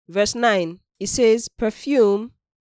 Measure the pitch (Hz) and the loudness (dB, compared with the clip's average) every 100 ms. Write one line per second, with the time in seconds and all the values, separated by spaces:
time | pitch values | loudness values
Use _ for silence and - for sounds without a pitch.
0 | - 175 208 233 240 202 165 180 _ - | -8 -2 -2 0 0 0 -2 -8 _ -12
1 | 190 - 233 226 - - 220 - - 277 | -6 0 2 2 -2 -6 -6 -6 -2 2
2 | 208 202 233 _ _ _ _ | 2 2 -4 _ _ _ _